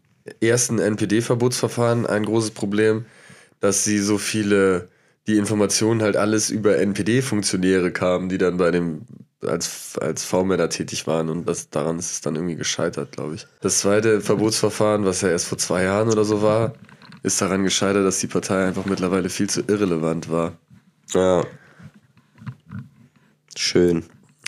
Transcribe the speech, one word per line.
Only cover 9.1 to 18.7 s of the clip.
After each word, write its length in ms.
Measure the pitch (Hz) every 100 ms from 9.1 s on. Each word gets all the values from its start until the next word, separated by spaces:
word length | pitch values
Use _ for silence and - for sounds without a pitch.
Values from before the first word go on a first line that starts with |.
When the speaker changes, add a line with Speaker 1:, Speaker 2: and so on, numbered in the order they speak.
| - - _
Speaker 1:
als, 540 | - 85 - - - -
als 240 | 76 -
V-Männer 460 | - 90 95 90 82
tätig 380 | - 78 - -
waren 200 | 80 82
und 180 | 82 85
das, 240 | 85 -
daran 260 | - 78 82
ist 140 | 85
es 100 | -
dann 140 | 80 78
irgendwie 200 | 87 78
gescheitert, 580 | 76 - 87 - 71
glaub 200 | - 73
ich. 140 | 80 - _
Das 180 | 98 -
zweite 420 | 98 104 113 107
Verbotsverfahren, 840 | 101 104 107 107 107 - 107 104
was 180 | 98 90
ja 80 | 95
erst 180 | 85 -
vor 100 | 87
zwei 260 | - 87
Jahren 260 | 92 101 113
oder 140 | 107
so 200 | 104 107
war, 300 | 107 110 113 - - - - -
ist 180 | 95 -
daran 220 | 98 95
gescheitert, 420 | 95 - 98 101 95
dass 140 | 92
die 80 | 92
Partei 380 | 92 - 95
einfach 180 | 95